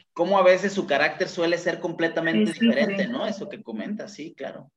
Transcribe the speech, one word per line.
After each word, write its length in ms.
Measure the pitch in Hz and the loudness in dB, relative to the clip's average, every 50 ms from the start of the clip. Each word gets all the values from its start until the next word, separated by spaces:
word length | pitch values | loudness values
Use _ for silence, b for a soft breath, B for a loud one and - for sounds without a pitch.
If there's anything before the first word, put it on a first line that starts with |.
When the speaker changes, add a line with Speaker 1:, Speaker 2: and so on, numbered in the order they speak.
| _ _ - | _ _ -4
Speaker 1:
cómo 240 | - 170 190 202 | -2 0 2 4
a 60 | 196 185 | 6 8
veces 300 | 180 185 180 185 196 196 | 6 6 6 4 0 -2
su 120 | 196 165 | -2 -2
carácter 420 | - 143 139 147 160 - - 180 | 0 2 2 2 2 0 -2 -4
suele 300 | 165 - 180 170 165 175 | -4 -2 0 0 0 0
ser 220 | 170 - 185 165 - | 0 -2 -2 -4 -4
completamente 720 | - 170 165 - 160 165 - 165 165 165 190 214 214 - | -4 -6 -4 -2 -2 -2 0 -2 0 0 2 2 2 2
Speaker 2:
Es 20 | - | 0
Speaker 1:
diferente, 380 | - 233 233 - 135 175 202 | 2 2 4 4 4 2 0
Speaker 2:
diferente. 260 | 196 196 196 233 233 | 0 -2 -4 -4 -4
Speaker 1:
¿no? 80 | 147 196 | -4 -4
Eso 240 | 214 - - - - | -6 -6 -8 -10 -12
que 120 | - 107 | -14 -14
comentas, 520 | - - 110 107 95 160 214 214 143 - - | -14 -12 -10 -8 -8 -8 -8 -10 -10 -12 -14
sí, 220 | - 151 - - | -14 -14 -14 -14
claro. 360 | - 135 - - - - _ _ | -12 -12 -12 -12 -14 -18 _ _